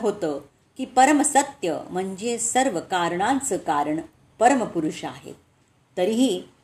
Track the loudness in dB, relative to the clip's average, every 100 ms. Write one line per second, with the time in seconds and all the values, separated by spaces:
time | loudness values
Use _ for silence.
0 | 0 -2 -4 -6 -10 _ _ -12 -2 4
1 | 6 6 4 2 0 -2 -4 -4 -6 -6
2 | -6 -6 -6 -4 -2 0 0 -2 -4 -2
3 | 0 0 0 -2 -2 -4 -2 0 0 -4
4 | -6 _ _ 4 4 4 0 -2 -4 -4
5 | -10 -12 -18 -20 _ _ _ _ _ -2
6 | 0 2 2 0 -8 _